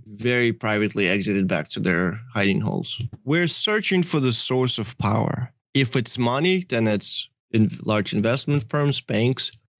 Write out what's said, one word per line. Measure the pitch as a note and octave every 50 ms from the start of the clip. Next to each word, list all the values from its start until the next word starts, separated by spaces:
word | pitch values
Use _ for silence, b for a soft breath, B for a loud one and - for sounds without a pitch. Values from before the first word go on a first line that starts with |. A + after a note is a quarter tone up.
| -
very | A2 G#2 G#2 A2+ B2 B2 B2 A#2+ A#2
privately | A2+ - - A2 G#2+ G#2 G#2+ G2+ - G#2 G2 F2
exited | G2 G#2 F#2+ G#2+ G2 G2 F#2 -
back | F#2 D#2+ D2 -
to | - -
their | - F#2+ E2+ E2+ F#2 F2 E2+ A2 A#2 -
hiding | - G2+ G2 G2 F#2+ G#2
holes. | G#2+ - G2 - - - - - B2 - - - -
We're | B2+ D#3 F3 F3 D#3+
searching | - - - G#3+ G#3+ G#3+ - - F#3+ F3+ F3+
for | F3+ - D3+
the | C3 B2+
source | A2+ - - - B2+ B2+ B2+ B2 - A2+
of | G#2 - - -
power. | - G2+ G#2+ A2 A2+ - - - B2 - _ _ _ _ -
If | C3+ C3+ A2+ -
it's | C3 A#2+ - - B2+
money, | A#2+ A#2 B2 C#3 E3 F#3 F#3 F#3 F3+ -
then | A#2+ A#2 A2+
it's | A2 G#2 G2 - - - - - - _ _ _ _
in | - A2 G#2+ F#2+ - - -
large | G#2+ G#2+ G#2+ G2 -
investment | - G#2 G#2 A2+ B2+ C#3 - D3 C#3+ C#3+ A2 -
firms, | - D3 C#3+ C#3+ C#3 -
banks. | - - A2+ G#2+ A#2 B2+ B2+ - - - - - _ _ _